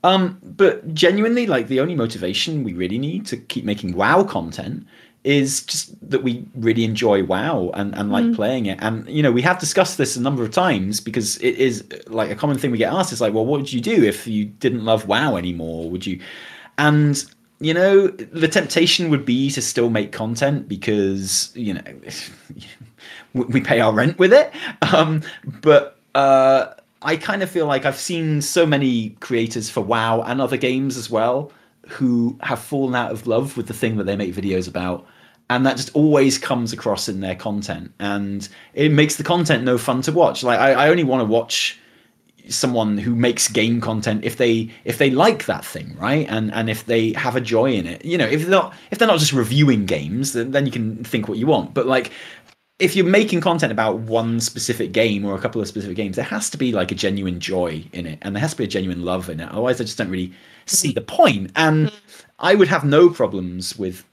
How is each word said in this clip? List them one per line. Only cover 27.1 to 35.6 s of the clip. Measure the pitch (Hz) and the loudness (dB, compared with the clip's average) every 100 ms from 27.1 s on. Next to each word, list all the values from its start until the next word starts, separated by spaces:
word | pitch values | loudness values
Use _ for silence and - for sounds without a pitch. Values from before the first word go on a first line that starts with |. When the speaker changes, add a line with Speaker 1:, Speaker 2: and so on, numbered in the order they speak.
| 160 | -2
Speaker 1:
kind | - 202 | -2 -4
of | 185 | -2
feel | 185 151 | -2 0
like | 135 139 | 0 0
I've | 135 | -4
seen | - 170 160 151 | -6 -2 0 0
so | 147 - 165 | 0 2 4
many | 143 139 120 110 - | 4 2 0 -2 -8
creators | - 120 113 117 107 | -4 -2 0 -4 -6
for | - | -4
WoW | 98 113 113 113 | 0 0 2 0
and | - 127 | 0 -2
other | 127 131 | -2 0
games | 127 131 139 127 | 0 0 -2 -6
as | 110 | -4
well | 113 113 127 151 _ _ _ - | 0 2 0 -4 _ _ _ -20
who | - 131 120 117 123 | -2 0 2 0 -4
have | - 120 | -6 -6
fallen | - 139 135 123 | -4 -4 -2 -2
out | 117 | -2
of | 113 117 | -4 0
love | 113 139 123 | 0 0 -6
with | 113 | -8
the | |
thing | 113 120 113 | -4 -2 -2
that | 95 | -2
they | 98 | -2
make | 101 | -4
videos | 92 98 92 87 | -4 -2 -2 -2
about. | 87 90 90 - _ _ _ _ | -6 -6 -6 -10 _ _ _ _
And | 123 | 0